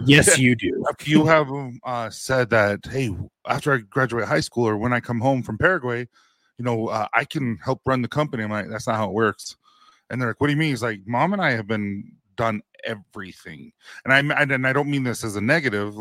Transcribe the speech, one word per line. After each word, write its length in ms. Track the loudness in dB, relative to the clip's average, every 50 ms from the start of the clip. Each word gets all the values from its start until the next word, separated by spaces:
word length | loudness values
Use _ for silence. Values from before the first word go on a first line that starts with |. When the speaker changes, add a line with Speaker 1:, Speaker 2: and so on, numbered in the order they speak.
| 4
Speaker 1:
Yes, 320 | 6 6 8 8 6 6 6
you 180 | 6 4 4
do. 300 | 2 0 -2 -4 -2 -4
Speaker 2:
<laughs> 40 | -4
a 140 | -6 -6 0
few 240 | 2 4 4 6 6
of 180 | 6 4 4 0
'em, 320 | -4 -8 -8 -10 -12 -12 -10
uh, 260 | -8 -6 -6 -6 -6
said 400 | -8 -8 -4 0 0 0 2 2
that, 340 | 4 4 4 4 0 -2 -6
"Hey, 300 | -6 -4 -4 -2 -2 -4 -6 -10 -12 _ _ -6 -4
after 260 | -4 -2 0 0 0
I 40 | 0
graduate 500 | -2 -2 -2 0 0 0 0 -2 -2 0
high 140 | 0 -2
school 260 | -2 -2 -2 0 0 2
or 100 | 2 0
when 160 | 0 0 0
I 60 | -2
come 200 | -2 -2 -2 0
home 220 | 0 2 0 0
from 160 | -2 -4 -2 0
Paraguay, 500 | 2 2 2 0 -2 -4 -4 -6 -6 -10 _ _ _ _ _ _ _ _ _ -6
you 80 | -4
know, 220 | -2 -2 0 -2 -2
uh, 180 | -2 -2 -2 0 0
I 120 | 0 0
can 320 | 0 -2 -4 -4 -4 -4 -4
help 240 | -4 -4 -4 -2 -2
run 160 | 0 0 0
the 60 | -2 -2
company." 360 | -2 -2 -2 -2 -2 -4 -4
I'm 80 | -4
like, 180 | -4 -4 -4 -6
"That's 180 | -8 -6 -4 -2
not 100 | -2 0
how 100 | -2 -2
it 60 | 0
works." 420 | 2 2 2 0 -2 -8 -18 -18 _ _ _ _ _ _ _ _ _ _ -8
And 120 | -6 -4
they're 80 | -4 -4
like, 120 | -2 0
"What 60 | 0 2
do 60 | 2
you 40 | 2
mean?" 120 | 0 0
He's 140 | 0 -2 -2
like, 180 | -4 -4 -6 -6 -4
"Mom 260 | -2 0 0 0 0
and 80 | 0
I 100 | 0 0
have 160 | 0 0 -2 -2
been, 440 | -2 -2 -2 -4 -4 -6 -8 -12 -18 _ _ _ _
done 260 | -2 -2 -2 -2 -4 -8 _ _ _ -10
everything." 880 | -8 -8 -8 -12 _ -16 -14 -14 -14 -16 -16 -18 -18 -16 -16 -18 -20 -20 _ _ -20 -20 -8 0
And 100 | 2 4
I, 60 | 4
and, 320 | 4 4 2 2 2 2
and 160 | 2 2 2 2
I 60 | 2
don't 180 | 2 2 0
mean 120 | 0 0 0
this 200 | -2 -2 -4 -4
as 120 | -6 -4
a 60 | -2
negative, 560 | 2 2 2 2 2 0 0 -2 -2 -4 -6 -8